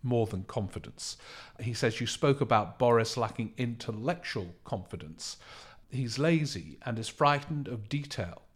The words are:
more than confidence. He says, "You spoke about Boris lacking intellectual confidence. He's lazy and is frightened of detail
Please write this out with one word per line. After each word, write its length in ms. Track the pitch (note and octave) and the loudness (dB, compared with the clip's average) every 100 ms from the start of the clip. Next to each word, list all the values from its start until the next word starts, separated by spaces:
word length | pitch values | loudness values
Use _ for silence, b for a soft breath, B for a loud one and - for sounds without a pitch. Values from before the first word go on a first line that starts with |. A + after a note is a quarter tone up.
more 240 | B2+ A#2+ A2 | 2 2 2
than 160 | F#2 | -2
confidence. 720 | F#2+ - G2+ - - - - - B B B B | -4 -4 -4 -6 -12 -12 -12 -10 B B B B
He 120 | A2+ | -6
says, 280 | A2+ B2 A2 | 0 0 0
"You 60 | A#2+ | -4
spoke 340 | - D3 C#3 | 2 4 4
about 360 | A#2 A2+ G2 - | 6 4 4 4
Boris 380 | B2 A#2 A2+ - | 6 8 6 0
lacking 380 | A2 - A2 - | -2 -2 -6 -2
intellectual 960 | B2 A2+ - G#2+ B2 F3+ - - F2+ E2+ - | -4 -4 -6 -4 -2 -4 -4 -6 -6 -10 -8
confidence. 720 | G#2+ F#2 F2+ D#2 D#2+ - - B B B B - | -8 -6 -10 -12 -12 -12 -12 B B B B -8
He's 300 | B2+ B2 A2+ | -4 -4 0
lazy 580 | D3+ E3 D3+ F#2+ D#2 - - | 4 4 2 -4 -8 -10 -6
and 140 | A2+ | -4
is 80 | A2+ | -4
frightened 600 | - D3 C#3+ C#3+ D3+ C#3 | 2 4 4 0 -4 -4
of 220 | A#2+ G#2 | -6 -4
detail 540 | C#3+ C#3+ - F2+ E2+ - | -4 -4 -6 -6 -8 -18